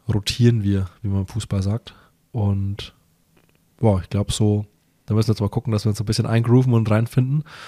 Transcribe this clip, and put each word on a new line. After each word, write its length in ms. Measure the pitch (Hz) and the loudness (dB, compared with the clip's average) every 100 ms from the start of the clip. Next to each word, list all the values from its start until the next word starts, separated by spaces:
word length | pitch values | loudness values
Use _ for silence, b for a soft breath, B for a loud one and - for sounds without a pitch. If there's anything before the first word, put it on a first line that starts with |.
| - | -4
rotieren 500 | 104 - - 120 117 | -4 -4 2 4 4
wir, 240 | 101 98 95 - | 2 0 -2 -6
wie 60 | 101 | -4
man 120 | 98 | -4
im 60 | 95 | -4
Fußball 360 | 110 - 98 | -8 -6 -4
sagt. 320 | 98 110 - b b _ _ | -2 -4 -8 b b _ _
Und, 600 | 120 101 98 98 101 - _ _ _ _ _ _ _ _ _ | -2 0 0 -2 -6 -12 _ _ _ _ _ _ _ _ _
boah, 220 | 110 95 | 2 2
ich 80 | 85 | 0
glaub 220 | 101 101 | -4 -2
so, 340 | - 107 104 104 _ _ _ - | 0 2 0 -2 _ _ _ -4
da 80 | |
müssen 140 | 107 110 | 0 0
wir 40 | |
jetzt 60 | 107 | 0
mal 80 | 101 | -2
gucken, 240 | - - | -2 -2
dass 120 | 107 | -2
wir 60 | 113 | 0
uns 100 | 101 | -2
ein 60 | 107 | -2
bisschen 200 | 110 110 | -2 0
eingrooven 460 | 113 113 123 127 | 0 4 4 4
und 160 | 117 107 | 2 4
reinfinden. 540 | 107 117 - 127 147 B B | 0 2 0 0 -2 B B